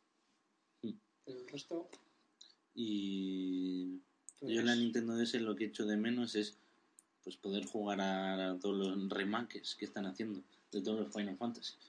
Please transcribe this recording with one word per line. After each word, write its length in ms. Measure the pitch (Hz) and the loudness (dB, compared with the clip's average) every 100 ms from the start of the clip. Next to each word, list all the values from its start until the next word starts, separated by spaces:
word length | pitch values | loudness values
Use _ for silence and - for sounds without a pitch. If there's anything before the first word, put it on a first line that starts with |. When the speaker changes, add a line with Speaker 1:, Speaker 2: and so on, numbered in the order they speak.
| _ _ _ _ _ _ _ _ | _ _ _ _ _ _ _ _
Speaker 1:
Hmm. 100 | 113 - _ _ - | -8 -8 _ _ -14
Speaker 2:
Pero 120 | 127 | -14
el 80 | 127 | -10
resto, 400 | 143 - 170 170 - _ _ _ _ - _ _ | -12 -6 -6 -8 -14 _ _ _ _ -20 _ _
Speaker 1:
Y 1200 | - 113 101 101 98 95 95 92 92 92 92 92 92 - _ - - | -4 0 0 0 0 0 0 0 0 0 0 -2 -6 -12 _ -20 -8
Speaker 2:
pues, 120 | 135 | 0
Speaker 1:
yo 80 | 113 | 4
en 60 | 117 | 6
la 80 | |
Nintendo 400 | 120 117 117 113 113 | 6 4 2 0 2
D 80 | |
S 140 | 117 123 | 2 2
lo 140 | 110 | 0
que 120 | 101 107 | 0 -2
echo 200 | - 107 | 0 2
de 100 | 107 | 2
menos 380 | 113 123 117 | 4 2 2
es, 220 | 110 104 - _ _ _ - _ _ | 2 0 -4 _ _ _ -20 _ _
pues, 120 | 92 - | -14 -8
poder 280 | 101 101 101 | -2 -2 -2
jugar 340 | 113 101 98 | -2 0 2
a 580 | 98 95 95 95 92 90 | 2 2 2 2 0 0
todos 160 | 101 101 | 0 2
los 320 | 95 98 95 | 2 2 0
remakes 640 | 98 98 110 120 - - | 0 2 0 -2 -8 -8
que 100 | - | -6
están 220 | - 107 98 | -6 -4 -4
haciendo 360 | 92 110 95 - - _ | -4 -4 -4 -8 -20 _
de 100 | 104 | -4
todos 200 | 98 110 | 0 0
los 120 | 104 | 0
Final 240 | 107 101 92 | -2 -2 -2
Fantasy. 380 | 120 117 - - | -4 -4 -8 -12